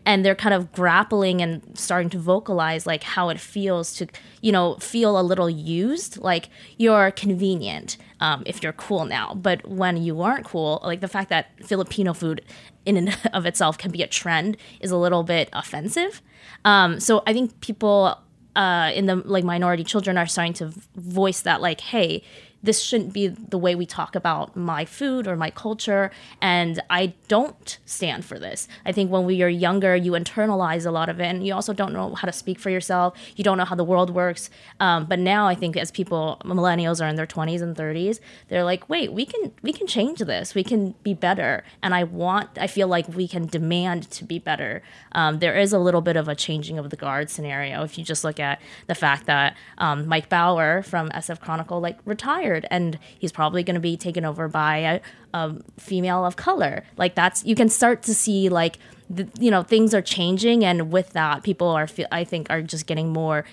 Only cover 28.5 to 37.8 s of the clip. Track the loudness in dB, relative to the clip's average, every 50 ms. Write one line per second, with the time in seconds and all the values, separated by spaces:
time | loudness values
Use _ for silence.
28.5 | -10 -10 -10 -12 -14 -8 -6 -4 0 0 0 2 2 2 2 2 2 2 2 2
29.5 | 2 2 0 2 2 2 4 4 4 2 2 0 0 -2 -4 -4 -2 0 0 2
30.5 | 2 2 0 0 0 -2 -2 -2 -2 -2 -2 -2 -2 -4 -4 -4 -2 -2 -4 -2
31.5 | -2 -2 -4 -4 -2 -2 -2 -2 -4 -4 -6 -6 -6 -6 -6 -6 -6 -6 -6 -8
32.5 | -8 -6 -4 -2 -2 -2 -2 0 2 2 2 2 0 -4 -14 -12 -8 -2 0 2
33.5 | 2 2 0 0 0 0 2 4 4 4 4 2 2 0 0 0 -2 -4 -10 -14
34.5 | -16 -20 -20 -14 -4 0 2 2 2 2 0 0 0 0 2 2 4 4 4 2
35.5 | 2 0 -2 -2 -2 -2 -4 -4 -4 -6 -4 -2 -2 -2 -2 -2 -4 -6 -6 -4
36.5 | 0 2 2 2 2 2 2 0 0 0 0 -2 -2 -2 -4 -6 -4 -4 -4 -2
37.5 | -2 -4 -4 -6 -6 -6